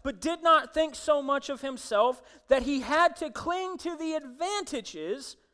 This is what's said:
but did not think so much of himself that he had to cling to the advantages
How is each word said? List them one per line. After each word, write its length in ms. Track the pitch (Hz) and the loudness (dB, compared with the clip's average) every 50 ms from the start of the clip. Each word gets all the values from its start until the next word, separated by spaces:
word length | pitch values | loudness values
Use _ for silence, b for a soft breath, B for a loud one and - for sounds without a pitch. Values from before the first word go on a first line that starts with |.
but 180 | - 277 - 185 | -8 -8 -8 -4
did 220 | - 320 339 330 | -4 -4 -2 2
not 320 | 330 330 320 302 240 226 - | 4 6 6 6 4 0 0
think 220 | 311 320 311 254 | 0 0 0 -2
so 260 | - - 320 294 285 | -2 0 2 2 2
much 260 | 277 269 277 277 - - | 2 0 -2 -2 -2 -4
of 120 | 277 226 | -8 -6
himself 600 | - 277 262 - - - 220 202 226 254 254 - B B B B B - | -8 -8 -8 -10 -6 0 4 4 4 4 2 -2 B B B B B 2
that 160 | 269 262 240 | 4 4 4
he 160 | 269 285 262 | 2 0 -2
had 340 | 247 - 294 320 349 339 339 | 0 2 4 6 6 4 4
to 140 | - 330 294 | 0 -6 -8
cling 480 | 220 - - 320 349 370 370 370 370 - | -6 -6 -4 -4 -2 -2 -4 -4 -6 -6
to 180 | - 349 339 | -6 -6 -6
the 180 | 302 320 320 311 | -4 -4 -4 -4
advantages 1200 | 311 285 254 247 285 339 381 415 415 320 - 302 247 - - - 156 156 175 226 277 262 - - _ _ _ | -4 -6 -8 -8 -6 -4 -4 -2 -4 -4 -6 -6 -8 -8 -10 -10 -8 -6 -6 -6 -6 -8 -12 -18 _ _ _